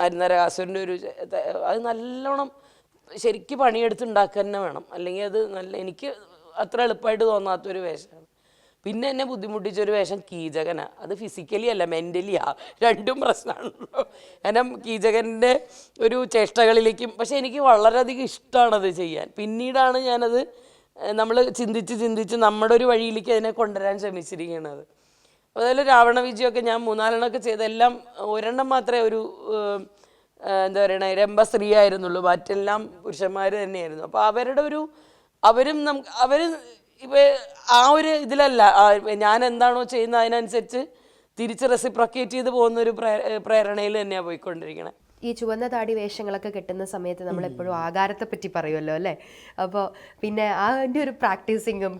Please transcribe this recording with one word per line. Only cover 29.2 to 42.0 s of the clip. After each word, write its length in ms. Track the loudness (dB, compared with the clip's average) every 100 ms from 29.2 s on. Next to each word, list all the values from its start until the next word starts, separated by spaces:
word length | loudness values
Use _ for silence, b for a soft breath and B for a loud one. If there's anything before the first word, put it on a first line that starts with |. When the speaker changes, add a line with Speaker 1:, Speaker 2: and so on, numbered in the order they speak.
| -6 -10 -8 -4
Speaker 1:
ഏഹ്, 220 | -4 -6 -10 b b b b _
ഏഹ്, 240 | -4 -2 0
എന്താ 120 | 2
പറയണേ, 260 | 2 2 0 2
രംഭസ്ത്രീ 480 | 2 4 2 0 4 6
ആയിരുന്നുള്ളൂ. 400 | 6 4 -2 0 2
മറ്റെല്ലാം 520 | 0 0 -4 -2 -4 -6 -14
പുരുഷന്മാർ 480 | -12 -6 -4 -2 -2 -2
തന്നെയായിരുന്നു. 400 | -4 -8 -10 -10 -6
അപ്പോൾ 140 | 0 2
അവരുടെ 320 | 2 0 -2 -2
ഒരു, 120 | -4 -8 b b b b _
അവരും 340 | 4 6 2 0 -2
നം-, 140 | -4 -6 0
അവര് 240 | 2 2 0 -4 -12 -20 _ _
ഇപ്പൊ 180 | 2 6 6 4 -4 -8 4 6
ആ 20 | 8 6
ഒരു 160 | 4 0 0
ഇതിലല്ല, 360 | 4 4 8 8 10
ആ, 20 | 8 6 2 0
ഞാൻ 160 | 4 4 2
എന്താണോ 340 | 4 2 2 -2
ചെയ്യുന്നത് 280 | -2 0 2
അതിനനുസരിച്ച് 600 | 2 0 -2 -4 -4 -6 -8 b b b b -8
തിരിച്ച് 280 | -8 -2 0
റെസിപ്രോക്കേറ്റ് 640 | 0 0 0